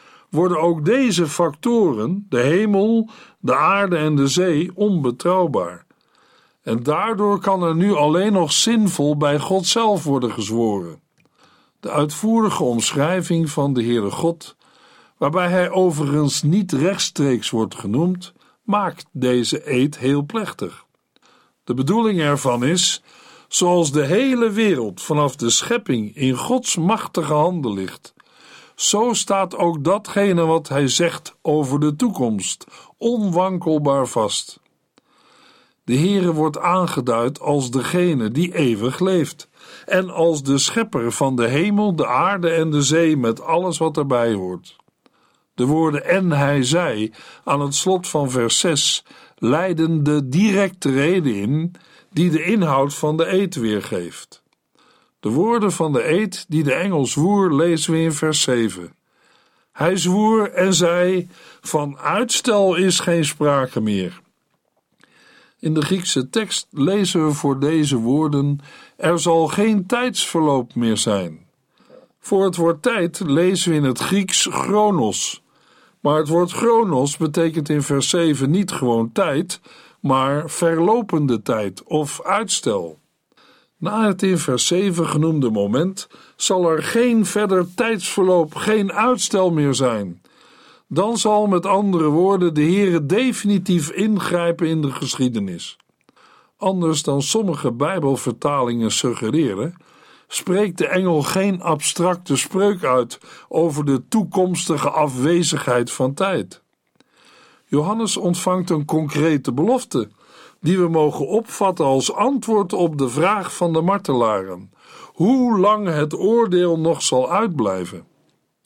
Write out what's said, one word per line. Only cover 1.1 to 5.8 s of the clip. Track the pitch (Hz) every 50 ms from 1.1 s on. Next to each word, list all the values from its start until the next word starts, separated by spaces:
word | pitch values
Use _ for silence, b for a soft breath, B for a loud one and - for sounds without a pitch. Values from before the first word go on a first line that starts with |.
| 185 165 175 147
factoren, | 147 - 175 160 147 - - 240 240 233 214 170 127 107 107 127 180 202 202 -
de | - 120
hemel, | 120 135 160 185 214 214 202 196 196 220 226 226 220 220 B B B B B B
de | - 123 127
aarde | 135 151 165 196 202 202 190 175 160
en | 151 156 151
de | 143 139 139
zee, | 131 175 180 185 165 147 170 180 -
onbetrouwbaar. | - 208 214 196 170 139 127 120 127 - 170 180 185 180 165 127 101 90 87 90 90